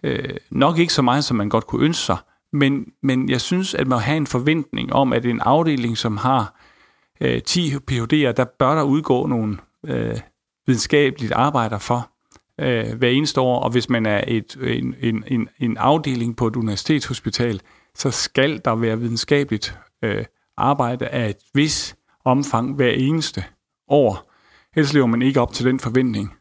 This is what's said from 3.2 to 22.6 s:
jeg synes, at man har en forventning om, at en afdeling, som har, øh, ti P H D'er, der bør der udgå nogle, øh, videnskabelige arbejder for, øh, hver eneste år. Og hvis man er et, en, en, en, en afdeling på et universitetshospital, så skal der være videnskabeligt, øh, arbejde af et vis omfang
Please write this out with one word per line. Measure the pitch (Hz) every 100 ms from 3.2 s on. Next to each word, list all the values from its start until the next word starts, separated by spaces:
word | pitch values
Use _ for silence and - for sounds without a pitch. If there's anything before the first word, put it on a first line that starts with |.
| 131
jeg | 131
synes, | - 180 185
at | - 135
man | 123
har | 107
en | 156 143
forventning | 127 131 160 139 110 120
om, | 135 135
at | 120 120
en | 113
afdeling, | - 147 165 143 120 113
som | 117 107
har, | 120 131 104 _ _ _ _ _ _ _
øh, | 131 120
ti | - 180 165 139 -
P |
H | 123
D'er, | 117 151 139
der | 117 123 _
bør | 135
der | 156
udgå | 139 139 156 123 147
nogle, | 123 107 101 - _ 160
øh, | 131 58 113 - _ _ _ -
videnskabelige | 120 - 147 143 135 117
arbejder | - 135 143 113 107
for, | - 120 120 _ _ - _ -
øh, | 143 120 110
hver | 117 123
eneste | 131 151 -
år. | 127 123
Og | -
hvis | 123 113
man | 120 110
er | 104 -
et, | 113 - 135
en, | 127 120 127 -
en, | 123 113 110
en, | 127 110 _
en | 123 110
afdeling | 117 156 151 123 117 113
på | 117
et | 120
universitetshospital, | 110 104 - 156 - 123 - - 120 101 - _ _
så | - 143
skal | - - - 135 147
der | -
være | 113 117 110
videnskabeligt, | 120 113 - 143 139 107 - - - _
øh, | 113 101 110 _ _ -
arbejde | 104 139 120 123 127
af | 131 113
et | 104 _
vis | 139 151 - - - _ _
omfang | - 127 139 113